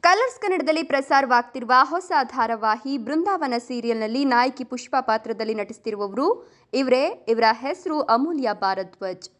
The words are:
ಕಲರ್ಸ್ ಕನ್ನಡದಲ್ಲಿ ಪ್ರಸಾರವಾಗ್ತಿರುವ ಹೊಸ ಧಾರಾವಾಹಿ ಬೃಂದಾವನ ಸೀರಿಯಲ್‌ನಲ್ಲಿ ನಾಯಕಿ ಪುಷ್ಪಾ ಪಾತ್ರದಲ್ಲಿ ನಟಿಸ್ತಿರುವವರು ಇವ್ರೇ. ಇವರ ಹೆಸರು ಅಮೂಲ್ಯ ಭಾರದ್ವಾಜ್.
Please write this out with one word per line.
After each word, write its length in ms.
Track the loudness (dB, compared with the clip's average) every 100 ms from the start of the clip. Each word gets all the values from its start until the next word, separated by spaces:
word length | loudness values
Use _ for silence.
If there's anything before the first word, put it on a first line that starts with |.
| 4
ಕಲರ್ಸ್ 300 | 4 2 -2
ಕನ್ನಡದಲ್ಲಿ 420 | -2 -2 0 -2
ಪ್ರಸಾರವಾಗ್ತಿರುವ 880 | 0 -2 2 2 4 0 0 -10 2 4
ಹೊಸ 300 | 4 0 0 -2
ಧಾರಾವಾಹಿ 760 | 0 -2 -2 0 -2 -2 -4 -6
ಬೃಂದಾವನ 560 | -2 -2 0 -2 -2 -4
ಸೀರಿಯಲ್‌ನಲ್ಲಿ 680 | -4 -6 -4 -2 -2 0
ನಾಯಕಿ 400 | 2 4 2 -2
ಪುಷ್ಪಾ 360 | -10 -10 -2 -2
ಪಾತ್ರದಲ್ಲಿ 540 | 0 -2 -2 -6 -4
ನಟಿಸ್ತಿರುವವರು 960 | -4 -6 -8 -8 -6 -4 0 0 0 -6 _ _
ಇವ್ರೇ. 520 | -2 2 2 2 -4 -2
ಇವರ 160 | 4 4
ಹೆಸರು 500 | 2 -4 -6 -4 -4
ಅಮೂಲ್ಯ 480 | 2 2 2 -2 -2
ಭಾರದ್ವಾಜ್. 800 | -2 -2 -2 -6 _ -10 -10 -16